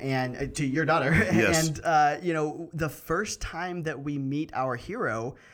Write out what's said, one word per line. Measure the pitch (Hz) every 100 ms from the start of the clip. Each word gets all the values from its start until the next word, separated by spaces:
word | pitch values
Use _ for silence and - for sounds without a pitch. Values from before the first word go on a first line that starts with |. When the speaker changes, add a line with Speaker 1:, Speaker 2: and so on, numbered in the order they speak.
Speaker 1:
and, | 135 131 127 120
uh, | 139 -
to | 135
your | 147
daughter. | 151 160 135
<laughs> | 160 208
Speaker 2:
Yes. | 139 107 160 160
Speaker 1:
And, | 143 170
uh, | 151 147 151
you | 175
know, | 160 151 147 165
the | 156 160
first | - - 170 214 -
time | - 165 180 175
that | 160 135
we | 147 143
meet | 135 143 160
our | 123 131 120
hero, | - 233 151 113 120 - -